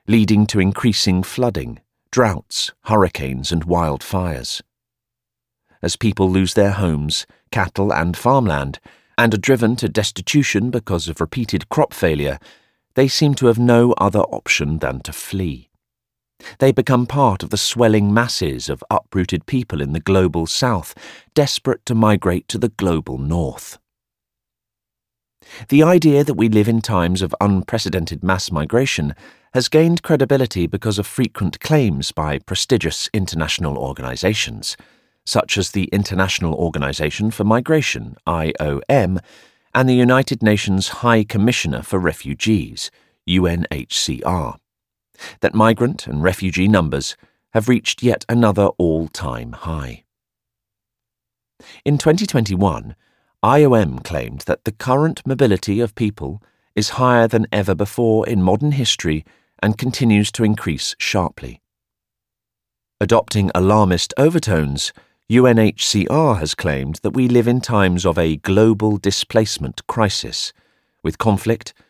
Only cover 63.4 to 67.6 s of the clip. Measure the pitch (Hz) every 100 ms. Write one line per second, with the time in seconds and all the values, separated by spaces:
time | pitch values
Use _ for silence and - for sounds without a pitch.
63.4 | 95 90 95 107 98 87 - - 151 170
64.4 | - 85 71 69 - - _ _ - 117
65.4 | 127 113 107 - - 104 - 143 156 98
66.4 | 76 - 87 69 67 80 101 131 127 120
67.4 | 117 123